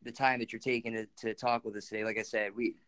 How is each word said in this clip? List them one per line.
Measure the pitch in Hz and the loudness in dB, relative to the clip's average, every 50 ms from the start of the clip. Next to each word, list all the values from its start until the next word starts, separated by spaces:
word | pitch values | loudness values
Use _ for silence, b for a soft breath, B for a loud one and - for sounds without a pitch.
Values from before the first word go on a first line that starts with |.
| - | -12
the | 117 | -10
time | 117 - 135 131 127 123 | -2 2 4 4 4 4
that | 117 - - | 0 -2 -4
you're | 113 | -4
taking | - 135 127 117 117 117 113 | 0 0 0 2 0 -2 -2
to, | 113 110 104 _ - | -2 -4 -4 _ -6
to | - 113 107 | -4 -2 -2
talk | - - 120 120 120 - | 0 2 2 2 2 2
with | 113 104 | -2 -6
us | 104 98 - | -6 -6 -6
today. | 107 107 107 | -4 -2 0
Like | 110 110 110 | 0 0 -2
I | |
said, | 107 - - 110 104 101 98 | -2 0 0 0 0 0 0
we, | 110 120 101 82 - _ | 0 0 0 -2 -4 _